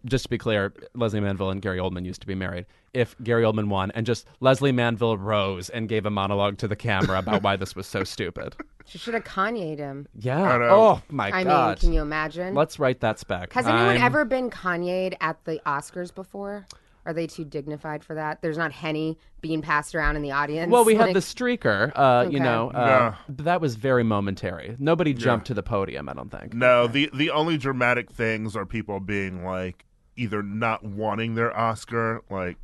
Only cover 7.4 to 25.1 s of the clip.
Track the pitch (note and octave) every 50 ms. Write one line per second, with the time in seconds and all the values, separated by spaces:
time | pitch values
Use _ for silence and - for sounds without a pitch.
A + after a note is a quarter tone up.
7.4 | G2+ G2+ G2 F#2+ F#2+ - - F2+ F#2+ - - G2 F#2+ - - - G2+ E2+ - -
8.4 | - - - - - - _ - - - - F3 - A#3+ A3+ A3 - - - F#3+
9.4 | F#3+ A3 A#3+ A3 F3 D#3 D#3 C#3+ D3 C#3 C3+ C#3+ C#3+ - - G#2+ G#2+ B2+ C3 E3
10.4 | G3 F3+ B2+ A#2+ A#2+ A#2 F#3+ G#3 A3+ G#3+ D#3 - - - D3 C3 G#2 G2+ - F#3
11.4 | F#3 - D3+ C#3+ B2 G#2+ F#2+ - - - E3 D#3 D3+ D3 D#3 D#3 D#3 D#3 D#3 E3+
12.4 | F3+ F#3 C3+ C#3+ D#3+ D#3 - - C#3 B2+ B2+ - - A2 G#2+ - - - G2 F2
13.4 | F2+ - - B3 B3+ - A2+ A#2 A#3 A#3+ A#3+ A#3+ B3 B3 C#4 D4+ D4 A3 C4 C4
14.4 | B3+ A3+ - - - F3+ F3 E3+ F3 F3+ F3+ F#3 F#3 F#3 F#3 - D#3+ D#3+ D#3+ -
15.4 | _ E3 D#3+ - - D3+ C#3+ C#3+ - - - F3+ F3+ F3 - F#3+ F#3 - - G3+
16.4 | G3+ G3+ G#3 G#3 F#3+ - - - _ _ _ _ - E3 D#3 E3 E3 D#3 - -
17.4 | D#3+ C#3+ - D3+ C#3 D3+ D3+ C#3+ - D#3 D3+ D3+ - - D#3 D#3 D#3 D3+ D#3 -
18.4 | - E3 D3+ E3 E3 D#3 C3+ - F3 D#3 D3+ D3+ D#3 D#3+ D#3+ - _ - - -
19.4 | - D#3 D#3+ D#3 D3+ E3 D3+ D3 D3 - - E3 D3+ C#3+ D3 D3+ D3 C#3 C3+ C#3+
20.4 | D3 C#3+ D3+ E3 E3+ F#3+ A#3 A#3+ G#3+ A3+ A3 G#3+ - F#3 F3+ G3 - - - -
21.4 | B3 B3 B3 - - B2 G#2 G2 A2+ D3+ - - C#3 C3 B2 B2 B2 F3 C#3+ C3+
22.4 | C3 B2+ A#2 A2+ A#2 B2+ - B2 A#2+ A2+ C3 B2+ A#2+ A2+ G2+ - - - C3+ B2
23.4 | D3 E3+ F3+ F3+ E3 C3+ A2+ G#2+ A2+ C3+ B2+ B2 A#2 A2+ G#2+ G2+ G2+ G2+ G2 -
24.4 | - F2+ E2+ D#2+ - F2+ A#2 - C#3 D#3 E3+ E3 F3 D3+